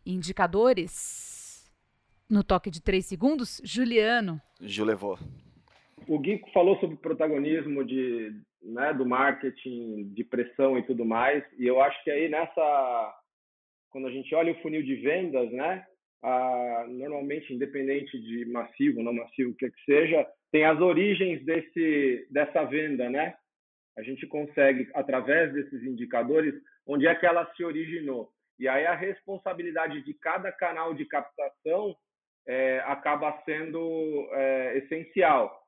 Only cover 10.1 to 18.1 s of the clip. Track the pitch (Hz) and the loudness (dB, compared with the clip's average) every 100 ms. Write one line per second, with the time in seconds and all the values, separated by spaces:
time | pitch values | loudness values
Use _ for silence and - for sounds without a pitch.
10.1 | 101 113 120 120 - 135 127 120 120 113 | -8 -4 -2 -2 2 2 2 0 -2 0
11.1 | 113 131 147 - - 123 127 143 - 165 | 2 2 2 -4 -2 2 4 4 2 -4
12.1 | 147 160 151 160 170 151 143 127 120 104 | -2 0 0 -2 0 2 4 2 0 -4
13.1 | - _ _ _ _ _ _ _ 135 131 | -8 _ _ _ _ _ _ _ -10 -8
14.1 | 135 127 156 170 160 160 156 135 123 127 | -8 -2 2 2 0 -4 -4 -2 -2 0
15.1 | 180 175 135 117 123 160 185 - _ _ | 0 0 0 -2 -2 -4 -4 -10 _ _
16.1 | _ 127 127 127 123 120 117 120 127 143 | _ -2 0 2 0 -2 -4 -6 -8 -8
17.1 | 143 139 156 147 123 139 139 135 139 139 | -6 -6 -6 -8 -6 -4 -2 -2 -2 -4